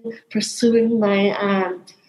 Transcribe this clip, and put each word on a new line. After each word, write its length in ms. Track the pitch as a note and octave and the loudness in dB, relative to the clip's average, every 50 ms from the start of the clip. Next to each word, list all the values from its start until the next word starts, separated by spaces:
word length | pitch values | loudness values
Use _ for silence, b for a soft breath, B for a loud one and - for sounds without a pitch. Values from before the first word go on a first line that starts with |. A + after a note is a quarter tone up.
| - A3+ B B B B | -14 -14 B B B B
pursuing 680 | - G#3+ G3+ - - - A#3+ A#3 A#3 A#3 A3+ A3+ A#3 A3 | -6 -6 -4 -6 -4 0 2 2 4 4 2 2 2 2
my, 320 | G#3 G3+ G3+ G3 G3+ G3+ - - | 2 2 2 2 2 0 0 0
um, 460 | G3+ G3+ G3 F#3+ F3+ F3+ F#3 F3+ - - b b b | -2 0 0 0 -2 -2 -6 -10 -14 -20 b b b